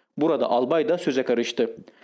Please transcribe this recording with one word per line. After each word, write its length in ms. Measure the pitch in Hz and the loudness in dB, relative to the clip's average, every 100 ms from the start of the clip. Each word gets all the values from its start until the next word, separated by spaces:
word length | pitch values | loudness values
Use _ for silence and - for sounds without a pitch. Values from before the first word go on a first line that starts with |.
| _ - | _ -2
Burada 340 | 156 143 113 | 0 2 2
albay 380 | 120 131 160 151 | 2 2 0 0
da 100 | 175 | 0
söze 240 | 160 131 | 0 0
karıştı. 540 | 127 120 117 - 113 - - - | 0 0 -2 -2 -2 -4 -20 -20